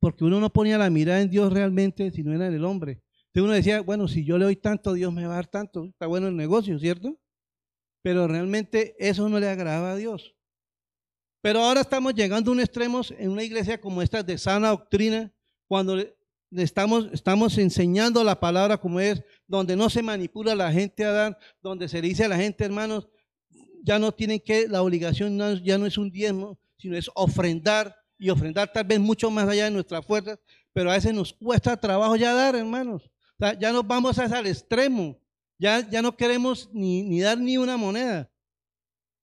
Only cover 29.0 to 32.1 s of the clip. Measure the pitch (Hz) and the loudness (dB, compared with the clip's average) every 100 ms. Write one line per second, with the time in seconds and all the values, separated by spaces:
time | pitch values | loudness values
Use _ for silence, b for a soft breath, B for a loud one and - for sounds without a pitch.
29 | 208 220 226 214 202 208 214 208 175 165 | 2 2 0 0 2 2 0 -2 -4 -8
30 | - 214 196 208 _ b b - 180 190 | -2 -4 -4 -14 _ b b -2 0 2
31 | 190 220 180 - 220 233 - 240 220 190 | 2 -2 -4 -6 2 2 4 0 0 2
32 | 220 | 2